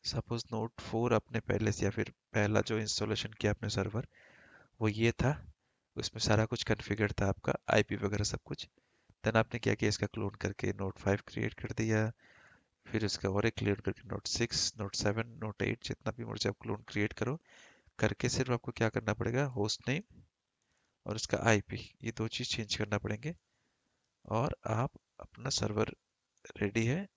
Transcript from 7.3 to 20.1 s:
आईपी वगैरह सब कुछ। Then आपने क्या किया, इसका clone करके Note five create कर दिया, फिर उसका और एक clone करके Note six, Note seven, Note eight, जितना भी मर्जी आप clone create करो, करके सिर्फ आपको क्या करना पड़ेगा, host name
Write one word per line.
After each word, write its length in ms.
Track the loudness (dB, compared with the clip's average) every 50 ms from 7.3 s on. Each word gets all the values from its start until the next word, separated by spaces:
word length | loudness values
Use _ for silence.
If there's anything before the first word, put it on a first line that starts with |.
| 0 0 0 -2 -2 -2 _ 4 4
आईपी 220 | 4 4 4 0
वगैरह 280 | -2 -2 -2 0 0 -2
सब 140 | -2 -2 -6 _
कुछ। 240 | -8 -8 -8 -8 -14 _ _ _ _ _ _ _ _ -20 _ -2
Then 120 | 2 4
आपने 220 | 4 2 2 -2 -2
क्या 140 | 2 0 2
किया, 140 | 4 2 0
इसका 180 | 2 2 -2
clone 280 | -4 -2 -4 -4 -4 -4 -4
करके 320 | -4 -4 -2 -2 -2 -2 -2 -2
Note 180 | -4 -6 -6 -2
five 240 | 2 2 2 2 0
create 280 | -8 -6 -4 -4 -4 -4 -6
कर 120 | -8 -8 -2 -2
दिया, 320 | 0 2 4 2 2 0 -2 _ _ -20 -20 -20 -20 -20 -20 _ _ _ _ _ _
फिर 180 | -4 -2 -2 0
उसका 220 | 0 -2 0 -2 0
और 160 | 2 2 2
एक 80 | 2 0 0
clone 240 | 0 0 0 0 0
करके 220 | -4 -4 -4 -8 -8
Note 180 | -8 -8 -6 -6
six, 440 | -2 -2 -2 0 0 -2 -2 -2 -4 -6
Note 140 | -8 -6 -4
seven, 420 | 0 0 2 2 2 -2 -6 -6 -8
Note 200 | -8 -8 -2 _
eight, 220 | -2 -2 -2 -4 -4
जितना 280 | -8 -8 _ _ -6 -4
भी 80 | -4 -8
मर्जी 240 | -8 -6 -2 0 -2
आप 80 | -2 _
clone 220 | -4 -6 -6 -6 -6 -6
create 240 | 0 0 0 0
करो, 260 | 0 -2 -2 -2 -2 -4 _ _ -20 -20 -20 -20 -20 _ _ -20 _ 0
करके 300 | 2 2 2 _ -2 0
सिर्फ 220 | 0 0 0 0
आपको 220 | 0 -2 -2 -8
क्या 160 | -2 0 0 2
करना 260 | 2 0 0 0 -2
पड़ेगा, 300 | 0 0 0 0 0 0 0 0
host 320 | -2 -2 -2 -2 -4 -2 -2
name 140 | -2 -2 -2 _